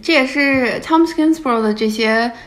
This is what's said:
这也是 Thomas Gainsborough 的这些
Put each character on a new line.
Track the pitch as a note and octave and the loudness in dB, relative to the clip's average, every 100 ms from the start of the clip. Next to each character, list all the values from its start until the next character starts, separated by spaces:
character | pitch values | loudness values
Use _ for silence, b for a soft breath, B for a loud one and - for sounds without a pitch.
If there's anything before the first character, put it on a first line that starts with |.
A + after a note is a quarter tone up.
这 | - | -2
也 | D#4+ C4 | 0 0
是 | D4 C#4 C4+ A#3+ - | 0 0 2 0 -2
Thomas | - D#4+ E4 - | 0 2 2 2
Gainsborough | D#4 D#4+ C4+ A#3 | 0 2 0 0
的 | A3 | 0
这 | G#3+ A3 | 0 -2
些 | G#3+ A3 A3+ A#3 A#3+ | 0 0 0 -2 -6